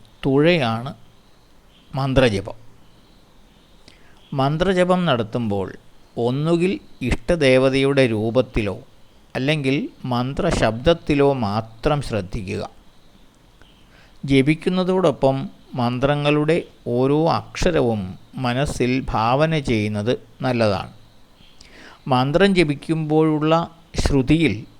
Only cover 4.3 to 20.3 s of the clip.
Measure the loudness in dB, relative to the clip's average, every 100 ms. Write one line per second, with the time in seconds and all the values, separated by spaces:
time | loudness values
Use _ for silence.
4.3 | -2 0 0 0 2 2 2 2 0 -2
5.3 | -4 -2 -4 -6 -10 -20 -20 -14 -4 -2
6.3 | 0 0 0 0 -4 -10 -8 -4 -2 -2
7.3 | 2 4 6 4 2 2 4 2 2 0
8.3 | 0 0 -2 -4 -6 -14 -20 -20 -20 -12
9.3 | -6 -2 0 0 -2 -2 -8 -4 -2 -2
10.3 | -2 -2 0 0 0 0 0 0 2 2
11.3 | 2 -2 -4 -6 -4 -2 -2 -2 -6 -6
12.3 | -8 -8 -8 -10 -14 -20 -20 -20 -20 -20
13.3 | _ _ -20 -20 -20 -20 -20 -20 -12 0
14.3 | 2 4 0 0 -2 0 2 2 2 0
15.3 | 0 -6 -14 -12 -4 -2 0 -2 0 0
16.3 | 0 0 -2 -4 -12 -4 0 2 2 0
17.3 | -2 -6 -2 0 0 0 -2 -6 -12 -16
18.3 | -8 -4 -2 -2 -2 -2 -2 -2 -2 0
19.3 | 2 0 0 -2 -2 -2 -4 -2 -4 -6